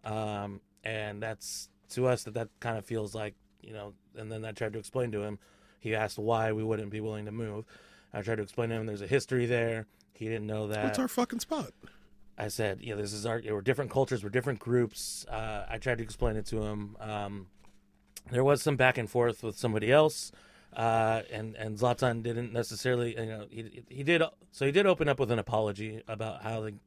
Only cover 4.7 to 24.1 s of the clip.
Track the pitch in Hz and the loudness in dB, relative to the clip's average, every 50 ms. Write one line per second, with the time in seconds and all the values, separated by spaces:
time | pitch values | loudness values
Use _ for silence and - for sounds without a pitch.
4.7 | 107 113 104 - - 131 123 120 107 104 101 104 107 101 _ - _ _ _ _ | -4 -6 -10 -4 -2 -2 -2 0 0 -2 -2 -4 -6 -8 _ -20 _ _ _ _
5.7 | _ _ - 113 110 110 110 101 - - 104 110 113 113 110 110 107 107 110 110 | _ _ -4 -2 0 0 0 -2 -2 -2 2 2 4 4 4 2 2 0 0 0
6.7 | 110 107 107 101 101 107 107 110 107 107 104 107 104 113 117 107 104 104 113 _ | 0 0 -2 -4 -6 -4 -4 -4 -4 -4 -6 -8 -6 -6 -6 -6 -6 -8 -10 _
7.7 | - - - - - - _ _ - 117 101 110 113 107 104 98 - - 117 117 | -18 -20 -20 -20 -20 -20 _ _ -8 -6 -2 -2 -2 -2 -2 -4 -2 -2 0 0
8.7 | 113 113 110 110 104 101 101 95 131 139 - - 135 127 120 117 123 117 117 113 | 0 -2 -2 -4 -4 -6 -2 2 2 2 2 2 0 2 2 2 2 2 2 2
9.7 | 113 113 107 _ _ _ _ _ _ - 110 110 113 113 104 107 107 107 107 104 | 0 -2 -6 _ _ _ _ _ _ -8 -4 -4 -4 -2 -2 -2 -2 -2 -2 -2
10.7 | 107 107 107 107 107 - 262 240 - - 240 - - 233 - - 320 302 196 107 | -2 0 0 0 2 0 0 0 2 0 0 0 0 -6 -4 -2 -2 -2 -2 -6
11.7 | - _ - - - - - - - - - - - - - 104 - - 113 101 | -10 _ -20 -20 -20 -20 -20 -20 -20 -20 -20 -20 -10 -6 -6 -6 -2 0 0 0
12.7 | 95 95 101 120 107 101 104 101 104 107 101 117 113 120 - 107 107 104 95 123 | 0 -2 -6 -6 -4 -4 -4 -4 -4 -4 -2 -2 -2 -2 -2 -2 -2 0 2 2
13.7 | 131 - 139 110 - 135 135 - 131 113 98 104 101 127 120 143 127 107 - 120 | 2 2 0 0 4 2 4 4 2 -2 -2 0 0 0 2 2 -2 -2 0 4
14.7 | 120 123 120 107 - - - - - - - - - 110 110 110 107 104 101 - | 4 4 4 4 0 -8 -10 -8 -10 -10 -10 -8 -6 -6 -4 -4 -4 -6 -4 -6
15.7 | 113 113 - 131 120 113 113 110 - - 120 117 107 110 104 - 113 110 107 107 | -6 -4 0 0 0 0 -2 -8 -2 0 2 2 2 0 -2 -2 -2 -2 0 -2
16.7 | 107 104 104 101 107 104 110 107 107 104 104 101 101 101 92 92 _ _ - - | -2 -4 -6 -8 -10 -10 -8 -6 -4 -4 -4 -4 -6 -10 -12 -14 _ _ -20 -20
17.7 | - - _ _ _ _ _ _ _ - _ - 123 123 131 139 143 139 - 156 | -20 -20 _ _ _ _ _ _ _ -18 _ 0 2 4 8 8 6 6 6 2
18.7 | 143 127 131 131 123 - 117 104 - 123 120 120 110 - - 113 107 - - 117 | 4 6 6 6 6 4 -2 0 2 2 2 2 2 -2 -6 -8 -6 -2 0 2
19.7 | 107 107 104 110 131 151 156 156 151 - - - - - - - - - - _ | 2 2 4 6 8 8 8 6 4 0 -10 -10 -14 -18 -20 -20 -20 -20 -20 _
20.7 | - - 113 113 113 113 110 110 110 113 104 - - 107 110 110 107 113 110 110 | -6 0 2 2 4 4 4 4 2 0 -2 -4 -8 -8 -8 -8 -8 -6 -6 -6
21.7 | 107 104 117 120 123 - 135 127 117 117 110 120 117 117 120 117 107 120 113 - | -2 2 2 2 4 4 2 2 2 0 -2 -2 -2 -2 -4 -2 -2 -2 -2 -2
22.7 | 117 104 - 127 127 120 123 117 110 117 113 110 110 107 104 - - 113 113 107 | -6 -2 2 2 2 2 2 0 -2 -4 -4 -4 -6 -8 -10 -12 -10 -12 -12 -12
23.7 | - - 117 _ 127 131 143 143 | -14 -18 -18 _ -10 -4 2 4